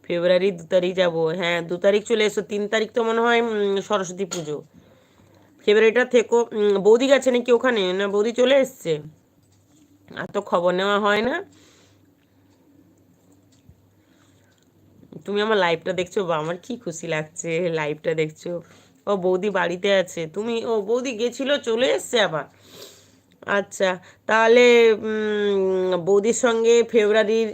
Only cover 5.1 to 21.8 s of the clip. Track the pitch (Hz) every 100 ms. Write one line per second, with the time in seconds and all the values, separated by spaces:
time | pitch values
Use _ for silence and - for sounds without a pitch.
5.1 | _ _ _ _ _ - 208 220 220 247
6.1 | 247 208 233 233 226 208 196 190 233 269
7.1 | 269 262 247 240 233 262 226 185 185 202
8.1 | 202 220 233 247 277 262 - 175 151 151
9.1 | _ _ _ _ _ _ _ _ _ _
10.1 | - 175 202 196 190 175 180 196 202 208
11.1 | 208 233 330 392 - _ _ _ _ _
12.1 | _ _ _ _ _ _ _ _ _ _
13.1 | _ _ _ _ _ _ _ _ _ _
14.1 | _ _ _ _ _ _ _ _ _ -
15.1 | 160 - 202 214 214 175 165 - 180 175
16.1 | - 175 160 156 175 - 240 - 160 165
17.1 | 156 156 - 165 160 180 160 151 151 170
18.1 | 160 156 156 175 170 - - _ _ -
19.1 | 202 180 185 208 190 175 180 202 196 185
20.1 | - 160 185 226 226 226 220 196 240 254
21.1 | 208 240 240 269 285 240 226